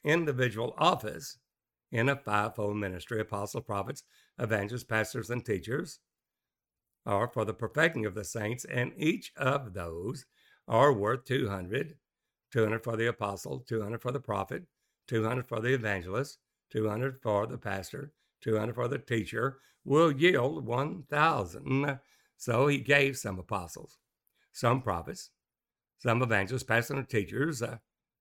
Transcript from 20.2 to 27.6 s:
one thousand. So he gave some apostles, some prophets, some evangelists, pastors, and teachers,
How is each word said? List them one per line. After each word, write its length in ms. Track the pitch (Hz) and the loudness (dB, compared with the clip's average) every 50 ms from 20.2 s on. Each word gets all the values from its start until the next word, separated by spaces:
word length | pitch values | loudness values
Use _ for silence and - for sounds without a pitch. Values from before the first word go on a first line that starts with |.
| 160 180 175 131 120 139 160 156 123 | 6 6 6 4 2 2 0 -4 -4
one 380 | 110 117 127 143 156 175 180 - | -2 0 0 0 -2 -4 -10 -8
thousand. 960 | - 147 147 156 165 151 120 95 85 - - 143 139 131 139 143 147 135 131 - _ _ _ _ _ _ | -4 0 2 4 4 4 2 -2 -4 -6 -8 -2 0 2 2 2 0 -2 -4 -8 _ _ _ _ _ _
So 300 | - - 123 113 120 139 | -6 -2 0 2 4 4
he 120 | 147 143 131 | 4 2 2
gave 380 | 117 123 143 143 139 139 127 | 4 4 4 6 6 4 0
some 200 | - - 107 95 | -2 -4 -6 -6
apostles, 640 | 92 90 - 107 95 87 85 - - - - - _ _ _ _ _ _ _ _ _ _ _ | -6 -4 -4 -4 -4 -4 -8 -12 -14 -16 -18 -20 _ _ _ _ _ _ _ _ _ _ _
some 300 | - - - 117 127 135 | -6 0 2 2 2 2
prophets, 480 | 123 110 90 85 82 82 87 - - - _ _ _ _ _ _ _ _ _ _ _ _ _ _ | 2 0 -2 -2 -4 -6 -10 -12 -14 -18 _ _ _ _ _ _ _ _ _ _ _ _ _ _
some 240 | - 123 113 120 127 | 0 2 2 2 4
evangelists, 400 | 113 110 98 95 92 131 127 - | 4 2 2 2 0 -2 -4 0
pastors, 340 | - 117 117 117 - 143 | 2 2 2 2 0 -4
and 100 | 139 127 | -6 -4
teachers, 540 | - - 107 98 - - 117 143 165 147 110 | -2 0 0 0 0 -2 -2 -2 -2 -2 -4